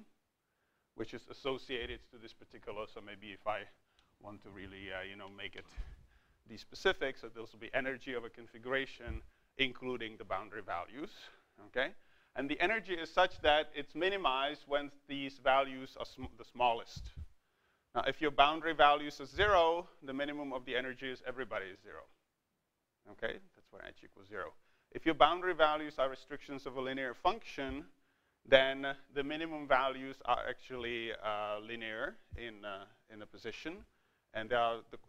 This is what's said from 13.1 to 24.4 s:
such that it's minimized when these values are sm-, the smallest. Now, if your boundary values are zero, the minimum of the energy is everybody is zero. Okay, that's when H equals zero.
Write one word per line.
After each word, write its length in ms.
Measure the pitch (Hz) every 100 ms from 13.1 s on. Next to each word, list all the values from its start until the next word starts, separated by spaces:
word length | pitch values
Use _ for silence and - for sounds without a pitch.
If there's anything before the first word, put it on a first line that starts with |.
such 280 | - 180 -
that 260 | 160 151 156
it's 200 | 147 139
minimized 680 | 151 180 196 160 131 139 147 -
when 240 | 143 143 - -
these 300 | 139 139 127
values 500 | 131 135 135 131 131 -
are 80 | 117
sm-, 260 | - 131 -
the 60 |
smallest. 580 | 117 123 123 113 - - - - - - _ _ _ _ _
Now, 100 | 120 123
if 140 | 131
your 100 | 151
boundary 440 | 139 143 160 160
values 460 | 151 147 147 147 -
are 60 | 139
zero, 600 | 143 208 190 165 170 175 -
the 100 | 139
minimum 400 | 135 143 147 143
of 120 | 127
the 120 | 127 123
energy 340 | 131 123 135
is 120 | 127 127
everybody 400 | 123 120 104 95
is 120 | 95
zero. 200 | 104 78 - _ _ _ _ _ _ _ _ _ 101
Okay, 260 | 98 113 - 98 _
that's 160 | -
when 100 | 98 90
H 160 | 87
equals 240 | 107 - 95
zero. 240 | 104